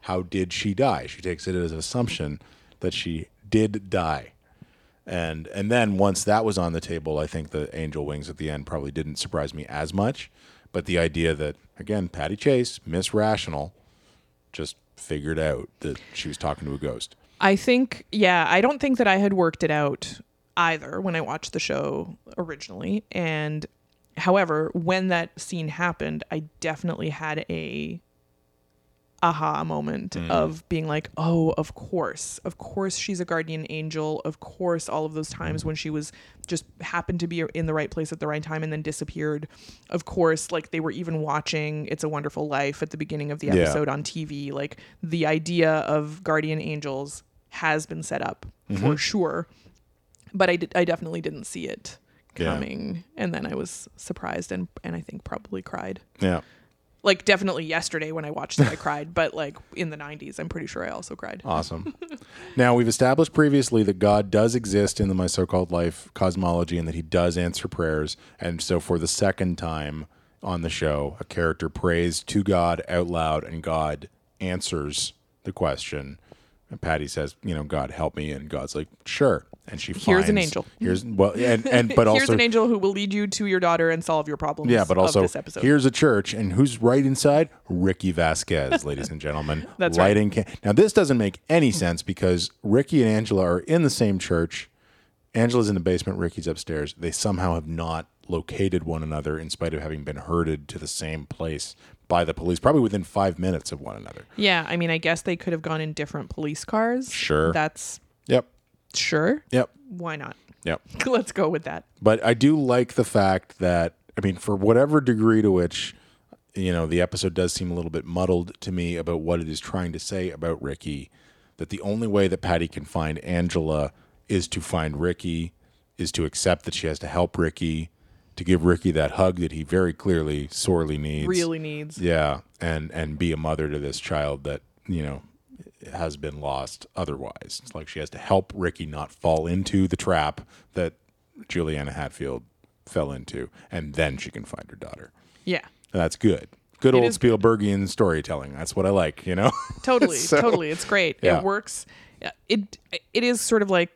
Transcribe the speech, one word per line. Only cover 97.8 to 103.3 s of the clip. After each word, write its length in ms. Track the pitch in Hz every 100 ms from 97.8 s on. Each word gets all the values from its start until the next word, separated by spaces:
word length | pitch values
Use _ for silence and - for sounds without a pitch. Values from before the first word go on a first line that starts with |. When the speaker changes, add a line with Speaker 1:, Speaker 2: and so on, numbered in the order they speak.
| 82 80 - _ _
Speaker 1:
located 540 | 87 80 - 98 90
one 200 | 78 80
another 340 | 78 76 71 78
in 120 | 80
spite 240 | - 85
of 80 | 78
having 220 | 76 78 71
been 100 | 71
herded 500 | 73 87 80 78 71
to 100 | -
the 80 | 76
same 380 | - 80 80 73
place 500 | - 82 76 - - - - _
by 160 | 87
the 100 | 82
police, 240 | 80 85 87
probably 240 | 131 156
within 220 | 113 101
five 340 | 87 - 98